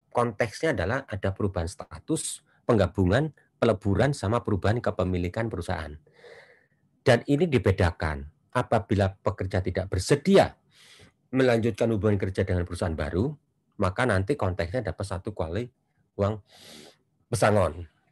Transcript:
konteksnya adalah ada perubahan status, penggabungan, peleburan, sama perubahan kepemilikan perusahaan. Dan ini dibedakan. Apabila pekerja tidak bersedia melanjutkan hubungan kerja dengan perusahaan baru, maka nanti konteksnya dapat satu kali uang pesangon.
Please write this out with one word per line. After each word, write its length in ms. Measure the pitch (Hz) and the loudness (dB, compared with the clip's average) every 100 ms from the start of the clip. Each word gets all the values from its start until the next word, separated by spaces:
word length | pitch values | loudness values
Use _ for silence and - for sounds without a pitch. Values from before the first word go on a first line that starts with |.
| _ | _
konteksnya 640 | 120 120 101 117 - 160 110 | -2 -2 0 -4 -2 -4 -2
adalah 240 | 85 131 - | -2 -4 -6
ada 240 | 101 98 | -4 -4
perubahan 320 | 95 101 90 82 | -2 -4 -2 -6
status, 800 | - - - - 156 - - _ _ | -8 -16 -18 -6 -6 -6 -12 _ _
penggabungan, 720 | - 113 87 - 90 117 156 - _ - | -2 2 2 2 2 2 0 -6 _ -2
peleburan, 560 | 117 101 101 92 135 | 0 2 0 2 2
sama 320 | 143 98 117 - | 0 -2 -2 0
perubahan 320 | 104 98 117 | -2 0 0
kepemilikan 720 | 110 98 92 92 87 110 113 | -2 -2 -2 0 -2 -4 -6
perusahaan. 480 | 87 82 87 76 76 _ _ - - - _ _ _ _ _ | -6 -6 -6 -6 -14 _ _ -20 -20 -20 _ _ _ _ _
Dan 240 | - 120 - | 2 2 4
ini 220 | 143 175 | 0 2
dibedakan. 800 | 127 101 92 87 - 80 71 73 _ _ | 2 2 4 2 0 -6 -6 -10 _ _
Apabila 560 | 123 123 117 - 101 95 | -4 2 0 2 2 0
pekerja 560 | - - 101 98 95 | 0 -6 -4 -4 -2
tidak 240 | 92 90 90 | -2 -4 -4
bersedia 640 | 90 - 143 185 190 98 - _ _ - - - _ _ | -4 0 0 6 6 4 0 _ _ -20 -20 -20 _ _
melanjutkan 560 | 131 131 117 117 107 117 | 2 4 4 2 0 0
hubungan 260 | 110 107 104 | 2 2 0
kerja 240 | 98 98 | -2 -2
dengan 240 | 98 90 85 | 0 0 -2
perusahaan 240 | 85 95 | -4 -4
baru, 400 | 76 73 85 131 151 _ _ _ - | -2 -2 0 -2 -4 _ _ _ -4
maka 240 | 95 92 | -4 0
nanti 320 | 127 95 98 147 | 0 0 0 -2
konteksnya 480 | 95 87 82 127 | -2 -2 -4 -4
dapat 220 | 113 - 101 | -6 -6 -6
satu 240 | 92 110 | -8 -8
kali 380 | - 80 92 123 _ _ _ _ - | -8 -6 -6 -8 _ _ _ _ -2
uang 220 | 101 107 - - - - - _ _ _ - | -2 -2 -10 -20 -20 -20 -20 _ _ _ -8
pesangon. 580 | - 113 104 82 85 82 _ _ | 0 4 4 2 -2 -14 _ _